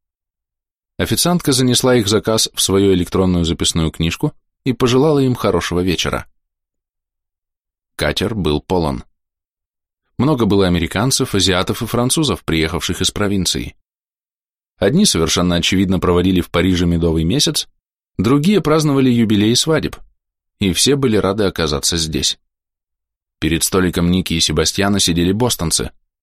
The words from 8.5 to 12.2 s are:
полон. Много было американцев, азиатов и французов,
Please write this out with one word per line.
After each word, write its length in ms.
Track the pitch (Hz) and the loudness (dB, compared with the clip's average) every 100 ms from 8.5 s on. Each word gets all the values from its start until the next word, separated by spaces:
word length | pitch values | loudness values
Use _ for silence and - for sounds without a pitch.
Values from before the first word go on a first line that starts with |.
| 73 | -2
полон. 420 | - 92 78 62 - _ _ _ _ _ _ _ _ _ _ - | -2 -2 -2 -4 -10 _ _ _ _ _ _ _ _ _ _ -2
Много 280 | 131 139 107 | 0 2 2
было 220 | 98 92 | 2 2
американцев, 640 | 87 82 92 127 - 131 | 2 0 -2 0 0 -2
азиатов 480 | 98 92 90 95 107 | 0 0 0 -2 -4
и 60 | 113 | -4
французов, 560 | 117 123 - | -2 0 0